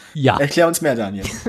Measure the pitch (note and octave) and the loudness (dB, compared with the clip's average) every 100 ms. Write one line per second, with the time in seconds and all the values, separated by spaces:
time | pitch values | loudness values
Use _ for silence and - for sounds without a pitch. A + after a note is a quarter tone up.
0 | - D#3 C3 - C#3+ E3 E3 - D#3+ A#2 | -14 0 2 2 2 2 2 2 0 -2
1 | G2+ G2 F#2+ A3 | -4 -6 -8 -8